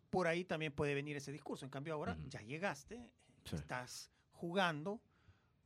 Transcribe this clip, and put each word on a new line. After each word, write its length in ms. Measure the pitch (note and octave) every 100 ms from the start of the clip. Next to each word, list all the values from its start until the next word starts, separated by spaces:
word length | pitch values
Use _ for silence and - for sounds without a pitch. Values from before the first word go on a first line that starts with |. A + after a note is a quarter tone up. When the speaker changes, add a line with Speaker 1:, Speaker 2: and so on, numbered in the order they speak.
| -
Speaker 1:
por 160 | F#3 E3+
ahí 180 | E3+
también 280 | F3+ E3 D#3
puede 220 | C#3+ D3
venir 220 | C#3+ D3 C#3+
ese 140 | C#3
discurso. 320 | C#3 - G#3
En 60 | C3+
cambio, 240 | F3 D3+
ahora 180 | D3+ F3+ -
Speaker 2:
Ujú. 100 | C#3
Speaker 1:
ya 120 | A#2
llegaste, 680 | G#2+ D#3 G3 C#3 - A#3 A#3+ _ _ _
Speaker 2:
Sí. 100 | - E2
Speaker 1:
estás 540 | C#2+ B2+ B2 - - _ _
jugando. 680 | - E3+ F#3 F3+ D3 E3+ G#3+ - _ - - _ _